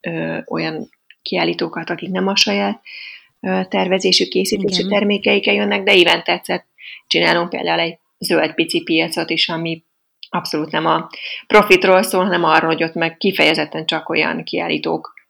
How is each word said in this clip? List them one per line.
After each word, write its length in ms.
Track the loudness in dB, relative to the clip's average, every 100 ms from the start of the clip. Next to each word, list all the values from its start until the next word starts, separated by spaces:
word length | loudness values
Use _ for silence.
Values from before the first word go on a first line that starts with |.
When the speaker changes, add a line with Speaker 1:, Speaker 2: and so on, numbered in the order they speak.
Speaker 1:
ö, 360 | -6 -4 -4 -6 -6
olyan 440 | -4 -4 -6 -12 _ _ -16
kiállítókat, 680 | -6 0 0 0 -4 -6 -8
akik 200 | -8 -4
nem 180 | -2 0
a 80 | 0
saját, 460 | 0 0 0 -4 -10 -18 -16 -20 _ _
ö, 220 | -2 -2 0
tervezésű, 580 | 0 2 2 2 2 0
készítésű 520 | 0 0 0 0 -2
Speaker 2:
Igen. 120 | 0
Speaker 1:
termékeikkel 600 | 0 2 0 2 2 2
jönnek, 300 | 0 0 0
de 120 | 4 6
évente 360 | 6 4 0
egyszer 340 | -4 -2 -6 _ _ -20 -20 _
csinálunk 420 | 0 2 2 0
például 300 | -4 -2 0
egy 180 | -2 -6 _ _
zöld 360 | 0 0 0
pici 280 | 0 -2 -2
piacot 480 | 0 0 0 -4 -4
is, 200 | -2 -2
ami 340 | -2 -4 -6 _ _ _ _ -8
abszolút 420 | -6 -4 -4 -2
nem 140 | -2 0
a 240 | 0 -2 -12 -12 -14 4
profitról 560 | 4 6 4 6 4
szól, 200 | 4 0
hanem 200 | 0 2
arról, 280 | 4 4 4
hogy 120 | 0
ott 100 | -2
meg 240 | -2 -4 0
kifejezetten 680 | -2 2 2 2 -2 -6 -4
csak 240 | -4 -2
olyan 340 | -2 0 -2
kiállítók, 680 | -6 -6 -2 -4 -2 -6 -6 -20 _